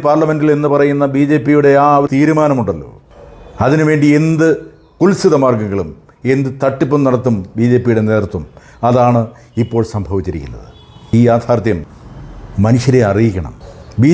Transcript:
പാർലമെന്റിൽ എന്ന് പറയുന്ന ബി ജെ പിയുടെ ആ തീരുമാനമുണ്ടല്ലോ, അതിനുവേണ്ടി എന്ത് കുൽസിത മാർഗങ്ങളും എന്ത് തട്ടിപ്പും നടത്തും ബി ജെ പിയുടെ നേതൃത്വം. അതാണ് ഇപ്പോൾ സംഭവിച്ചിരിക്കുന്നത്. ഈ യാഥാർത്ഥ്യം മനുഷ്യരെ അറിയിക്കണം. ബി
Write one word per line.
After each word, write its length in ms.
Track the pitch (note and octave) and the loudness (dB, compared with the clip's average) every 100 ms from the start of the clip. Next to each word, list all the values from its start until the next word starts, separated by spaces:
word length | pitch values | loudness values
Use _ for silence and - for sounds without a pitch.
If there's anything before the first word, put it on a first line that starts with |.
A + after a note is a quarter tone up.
| D3 | 2
പാർലമെന്റിൽ 440 | D3+ D#3 D#3 D3+ D3 | 0 0 0 0 0
എന്ന് 120 | D3 | 0
പറയുന്ന 320 | C#3+ C#3+ C#3+ C#3 C3+ | 2 2 0 -2 0
ബി 80 | C#3+ | 0
ജെ 60 | D3+ B2 | 0 2
പിയുടെ 260 | D3 C#3 C#3 | 2 4 4
ആ 60 | C#3+ C#3+ C#3+ C3+ | 4 2 2 0
തീരുമാനമുണ്ടല്ലോ, 760 | D3+ D#3 D3+ C3 G2 E2 C#2 - _ - - - - - B2 | 2 2 0 0 -2 -6 -12 -20 _ -20 -20 -20 -20 -4 0
അതിനുവേണ്ടി 420 | D#3 D#3 D#3 D3 D3 | 2 2 2 2 2
എന്ത് 300 | D#3+ D#3+ D#3+ D3 - - _ _ | 2 2 0 0 -6 -20 _ _
കുൽസിത 340 | F3+ F3+ F#3+ D3+ | 0 2 2 2
മാർഗങ്ങളും 460 | C3 A#2 G#2+ G2 D#2+ - _ _ B2 | 2 0 -2 -4 -6 -12 _ _ -2
എന്ത് 160 | C#3 C3 C3+ | -2 -2 -4
തട്ടിപ്പും 380 | C3+ B2 C#3 D3 C3+ | -4 -2 -2 0 0
നടത്തും 280 | B2 B2 G#2+ F#2 A2+ | 0 -2 -4 -6 -2
ബി 80 | A#2+ | 0
ജെ 80 | B2 | 2
പിയുടെ 200 | A#2 A2 G#2+ | 2 0 0
നേതൃത്വം. 340 | A2 G2 F2 C#2+ - - - A#2 | 0 -2 -8 -10 -18 -20 -4 0
അതാണ് 340 | B2 B2 A#2+ A2+ - - - | 2 2 2 -2 -10 -10 -6
ഇപ്പോൾ 200 | A2+ A2+ A2 | -2 -2 -2
സംഭവിച്ചിരിക്കുന്നത്. 720 | G#2+ F2+ G2 F2+ D#2+ C2+ A#1 - - - - - A2+ | -6 -6 -6 -6 -10 -12 -16 -20 -20 -20 -20 -2 2
ഈ 20 | A#2 | 4
യാഥാർത്ഥ്യം 520 | A#2 - A#2 G#2 F2+ C#2+ - - - - - - - G#2+ | 2 0 -2 0 -4 -8 -20 -20 -20 -20 -20 -12 -2 0
മനുഷ്യരെ 360 | B2 B2 B2+ G#2 | 2 2 2 2
അറിയിക്കണം. 440 | G2+ A2+ F#2 C#2+ - - - - - | 2 0 -2 -10 -14 -20 -20 -12 0
ബി 80 | C#3 | 2